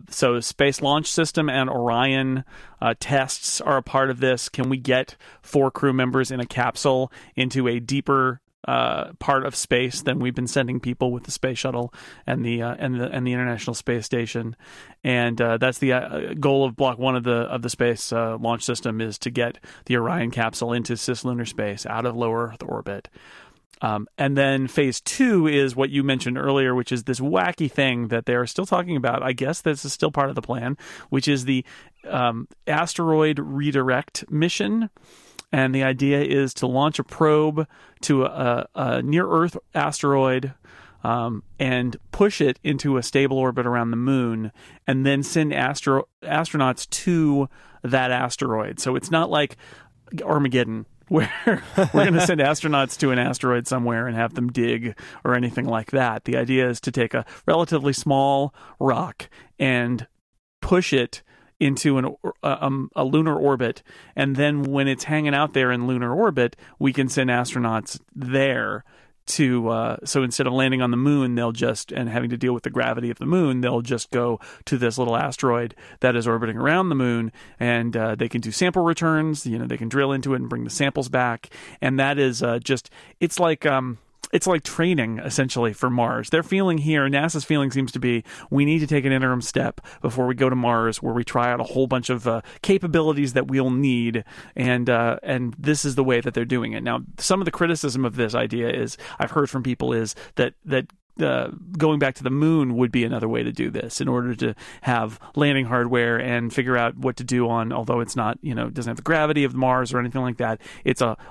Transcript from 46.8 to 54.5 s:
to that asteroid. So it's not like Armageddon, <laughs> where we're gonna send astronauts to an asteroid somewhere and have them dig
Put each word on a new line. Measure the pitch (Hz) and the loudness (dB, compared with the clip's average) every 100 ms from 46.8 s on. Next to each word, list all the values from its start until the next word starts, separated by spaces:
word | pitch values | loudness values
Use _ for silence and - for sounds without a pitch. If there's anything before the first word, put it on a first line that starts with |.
| - | -6
to | - - 170 151 143 135 - - - | -4 0 4 4 4 0 -4 -20 -10
that | 123 131 127 | 0 2 2
asteroid. | 123 123 - 131 110 107 - | 0 -2 -2 -2 -2 -2 -4
So | 131 135 | -2 -2
it's | - | 0
not | 160 170 | 0 2
like | 151 143 - - - - _ - 160 | 0 0 -4 -20 -20 -20 _ -14 -8
Armageddon, | - 156 139 123 113 110 107 - | 0 2 4 2 0 -4 -10 -16
<laughs> | - | 0
where | 170 110 - - 196 - - | 0 0 0 0 0 0 0
we're | 190 - 202 | 2 4 4
gonna | 170 180 | 4 4
send | 160 | 4
astronauts | 139 151 160 143 135 - | 2 2 0 2 0 0
to | 139 | 2
an | 123 | 2
asteroid | 127 127 127 120 123 | 0 0 0 0 0
somewhere | 131 120 117 123 | -2 0 0 -2
and | 113 | -2
have | 117 | -2
them | - | 0
dig | 123 | -2